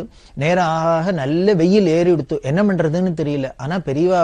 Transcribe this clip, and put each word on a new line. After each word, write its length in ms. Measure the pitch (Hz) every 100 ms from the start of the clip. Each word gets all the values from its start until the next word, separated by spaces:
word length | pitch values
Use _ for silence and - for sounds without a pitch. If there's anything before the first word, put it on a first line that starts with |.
| 202 - - -
நேரம் 320 | 151 185 165
ஆக 180 | 160 165
ஆக 200 | 165 175
நல்ல 400 | 175 135 165 196
வெயில் 340 | 185 170 208 180
ஏறி 220 | 165 175
எடுத்து, 240 | 165 135 151
என்ன 180 | 135 170
பண்றதுன்னு 500 | 208 175 160 170 185
தெரியல. 340 | 160 147 143 131 -
ஆனா 200 | 135 185
பெரியவா 380 | 147 139 180 180